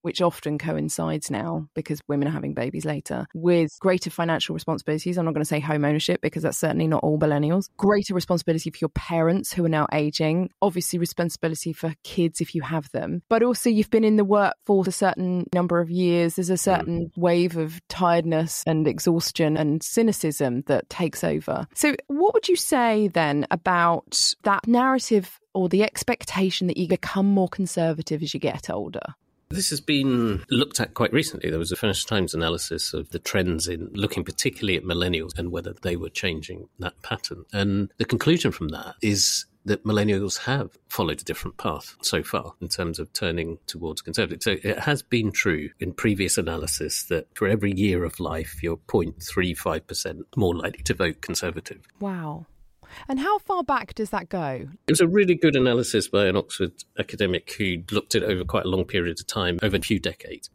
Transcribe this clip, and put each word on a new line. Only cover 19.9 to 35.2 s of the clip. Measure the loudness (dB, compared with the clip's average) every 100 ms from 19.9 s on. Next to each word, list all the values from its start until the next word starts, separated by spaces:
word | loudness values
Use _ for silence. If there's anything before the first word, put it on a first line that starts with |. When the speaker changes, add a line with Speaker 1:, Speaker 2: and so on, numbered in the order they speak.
| 2 2 2 -2 0 0 0 0
Speaker 1:
that | 0 0
takes | -4 -4 -2
over. | -2 -2 -2 -4 -6
So | 0 0 0 -2
what | 2 4
would | 4 2
you | 2
say | 2 2 4 4 4
then | 2 2 2 0
about | 0 2 4 4 2 0 0 0 0
that | 2 2 4
narrative | 4 4 2 4 2 2 -8 _
or | -2 2
the | 4
expectation | 2 0 -2 -2 -2 0 0 2 -2
that | 0
you | 0
become | 0 -2 2 4
more | 4 2
conservative | 0 -4 0 0 0 -2 -4
as | -4
you | -4
get | -4 -4 -6
older? | -6 -6 -8 -12 -14 _ _ -10
Speaker 2:
This | -4 -2
has | -2
been | 0 2 2 2 2 0 0
looked | 0 0 0
at | -2
quite | 0 2
recently. | 2 0 -2 -4
There | -2
was | -2
a | -2
Financial | 0 0 0
Times | 0 0
analysis | 0 -2 -2 -4 -4 -4
of | -6 -6
the | -8
trends | -2 0 0 0 -2
in | -6 -8
looking | -4 -4 -2
particularly | -6 -4 -4 -2 -2 -2
at |
millennials | 0 -2 0 -2